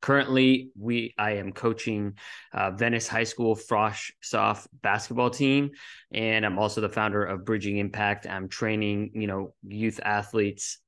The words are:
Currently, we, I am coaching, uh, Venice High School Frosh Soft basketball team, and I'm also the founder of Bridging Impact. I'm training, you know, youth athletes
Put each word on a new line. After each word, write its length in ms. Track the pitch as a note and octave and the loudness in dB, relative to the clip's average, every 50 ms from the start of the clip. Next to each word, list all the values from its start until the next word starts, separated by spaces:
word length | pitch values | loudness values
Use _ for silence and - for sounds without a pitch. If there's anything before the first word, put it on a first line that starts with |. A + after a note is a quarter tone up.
Currently, 680 | - - C#3 C#3 C3+ C3 C3 C3 C3 C3 C3 C3 C3 C3 _ | 2 4 4 4 4 4 4 6 6 6 6 4 2 -6 _
we, 380 | G#2 G2+ A2+ A#2+ A#2+ A2+ A#2 - | -10 -4 -2 -2 -2 -2 -4 -4
I 160 | - G#2+ G#2+ G#2+ | -2 -2 0 0
am 200 | G2+ G2 G2 G2 | -2 -4 -6 -8
coaching, 640 | - - A#2 A2 A2 - - A2 G#2 G#2 G2+ G2+ - - - - - - - - | -2 -2 -2 -2 0 -2 -4 -2 -2 -2 -4 -6 -10 -16 -18 -18 -18 -18 -10 -4
uh, 200 | - G2 G2 F#2+ | -2 -2 -2 0
Venice 340 | F#2+ A#2 A#2 A#2 A#2 A2 | 0 0 2 2 0 -2
High 160 | - - A2+ A#2 | -2 0 0 0
School 320 | A2 - - A#2+ A2+ A2 | -2 -2 0 2 2 2
Frosh 560 | G#2+ - - A#2+ G#2 G#2+ G#2+ G#2 - - - - _ | 0 0 0 2 2 2 2 0 -4 -10 -12 -12 _
Soft 460 | - - - A2+ G#2 G#2+ G#2+ - - - - - - | -12 -4 0 2 2 2 0 0 -6 -18 -20 -4 0
basketball 480 | G#2+ G2 G#2+ G#2 - B2 A#2 B2 A#2+ | 0 0 0 0 -4 0 2 2 2
team, 400 | B2 - C#3+ C3+ C3+ C#3 C#3+ C#3 C#3+ - - - - - - _ | 2 2 2 4 4 4 2 0 -4 -10 -20 -20 -20 -20 -20 _
and 340 | - G#2+ A2 A2 A2 A2 G#2+ | -4 -2 0 2 2 2 2
I'm 140 | G#2 F#2+ F#2 | 2 2 2
also 220 | G#2+ G#2+ - - | 0 0 2 0
the 80 | G#2+ G2+ | -2 0
founder 340 | - - G#2+ G#2+ G2 G#2 G2+ | 0 2 0 2 2 0 0
of 220 | F2 G2 F#2 F#2 | 0 -4 -6 -2
Bridging 320 | G2+ A2+ G#2+ F#2+ G2+ G2+ | -2 -2 -2 0 -2 -2
Impact. 500 | G2+ G2+ G2+ G2 G2+ G#2 G2+ G#2 G#2+ - | -2 -2 -2 -2 0 2 2 0 0 -4
I'm 220 | F2 F#2 F#2+ F#2+ F#2 | -8 -8 -8 -8 -8
training, 640 | - - - A2 A2 G#2+ G#2+ G#2 G#2 G2+ G#2+ G2+ G#2 | -6 -4 -2 0 0 0 0 0 0 -2 -2 -4 -4
you 140 | A2 G#2+ G#2 | -4 -4 -2
know, 260 | F#2+ F#2+ G2 - - _ - | -2 -4 -6 -8 -10 _ -16
youth 360 | G2+ G2+ G#2+ A2 A2+ A2 - - | -12 -6 -2 -2 -2 -2 -2 -2
athletes 760 | G#2 G#2 G#2 G2+ G#2 - A2+ G#2 G2+ G2 - - - - - _ | 0 0 0 -2 -2 0 0 0 0 0 -4 -8 -10 -10 -12 _